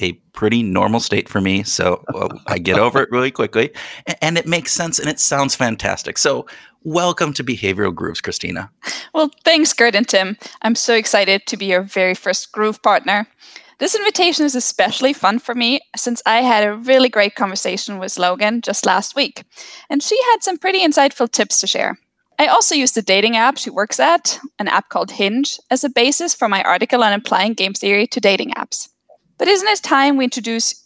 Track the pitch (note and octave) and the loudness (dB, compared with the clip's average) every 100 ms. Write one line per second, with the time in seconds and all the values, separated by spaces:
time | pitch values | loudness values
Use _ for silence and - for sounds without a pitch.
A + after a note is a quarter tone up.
0 | F#2 F2 _ - G#2+ A#2 A2 F#2 G2+ A2+ | -6 -6 _ -2 0 2 0 0 2 0
1 | - G2+ - G#2 F#2+ G2 G2+ - F2+ F2+ | 0 -2 -2 0 0 0 -2 -2 0 0
2 | - A#2 F#2+ - - F#2 E2+ F#2+ A#2 C3+ | -4 -6 -6 -8 -6 -4 0 2 2 2
3 | B2+ B2 C3 - A2 A2 D3 - - - | 0 0 -2 -2 -2 0 -2 -4 -18 -16
4 | - E3 D#3+ E3 D#3+ E3+ - - E3+ - | -10 -4 -2 -2 -2 -4 -2 -4 -2 -4
5 | - - - C#3 C#3 - B2 A2 G2+ F#2 | -4 -2 -2 0 0 0 -2 -2 -4 -4
6 | - - D3+ B2+ - - - _ D#3+ D#3+ | -6 -2 0 -2 -6 -18 -20 _ -6 -2
7 | F3 E3+ D#3+ C3+ B2+ A#2 G2 F#2+ G2 F2 | 0 0 -2 -4 -6 -2 -2 0 -2 -2
8 | F2 E2+ - F2+ F2+ F2+ G2+ _ - - | -8 -8 -8 -8 -8 -8 -10 _ -10 -10
9 | - D#4 D4+ _ - E4 D#4+ - A#3 G3+ | -6 -2 -2 _ 2 4 4 4 2 2
10 | - G3 F#3+ G#3+ - - A3 A3+ - A3+ | 2 0 0 -6 -14 -6 -2 -2 2 2
11 | A3 G#3 F#3+ G3 - G#3+ G3 F#3 G3 G3 | 2 0 2 0 0 -6 0 0 0 -2
12 | F#3 F#3 F#3+ F#3 - - G#3+ G#3+ A3 F#3 | 0 -2 -4 -4 -4 -4 -2 0 2 2
13 | - G3+ G#3+ _ - - - - C#4 G#4 | 2 -2 -4 _ -20 -20 -20 -6 -2 0
14 | G4+ G4+ F4+ D#4 D4 B3+ - - F#3+ - | 0 2 2 2 0 2 -2 0 0 2
15 | C4+ C#4+ F#3+ A3+ - A#3+ A#3 C4+ _ - | 0 2 0 0 -4 -2 0 -2 _ -4
16 | - A#3 - A3+ B3+ A3 G#3 G#3+ B3 C4 | -2 -2 2 2 4 4 2 -2 2 4
17 | B3+ A3 G3+ - G3 G3 G3+ G3 - G3 | 4 4 0 0 -4 -2 -4 -4 -6 -8
18 | F#3+ - F3+ F#3 G#3+ A#3 - G3+ G3+ F#3 | -6 0 0 2 0 -2 -2 -2 2 0
19 | - - C#4 - - - - - - C#4 | 0 -2 -4 -4 -20 -20 -20 -20 -4 -4
20 | - G#4+ A#4+ A#4 - F4+ F#4 F#4+ E4+ D4 | 0 0 2 2 0 -2 -2 2 2 4
21 | C#4 - A#3+ - G#3 - - - - - | 2 2 -2 0 0 0 0 -2 -2 -6
22 | _ _ _ - D4 D4 - D4+ B3+ - | _ _ _ -2 2 4 4 2 0 0
23 | G3 F#3+ G#3+ A3+ A#3+ C#4+ - F3 G#3+ - | 2 2 4 4 2 0 -6 -4 -2 2
24 | D4+ E4+ - - C4+ - G3+ F#3 - F3+ | 2 2 0 -6 -10 -8 -2 -2 -2 -6
25 | F3+ - G3+ A#3 C#4 - - B3+ C#4 B3 | -6 -2 -2 0 -2 -4 -2 2 2 2
26 | B3+ D4 E4+ - A3+ G3 - F3+ A3 B3 | 2 2 -2 -2 0 0 2 0 2 2
27 | A3 G3+ - F#3 G#3 A3+ F#3+ G3 G3+ G3+ | 2 0 0 0 0 0 -4 -2 0 0
28 | A3+ - G#3 F#3+ - - - - - _ | 0 0 2 2 -2 -6 -6 -8 -10 _
29 | _ - _ - F4 G4 G4+ G4+ - C#4 | _ -20 _ -4 2 2 2 -2 0 2
30 | C#4 C#4 B3+ - A3 A3+ - - | 4 2 0 -2 -4 -2 -2 -4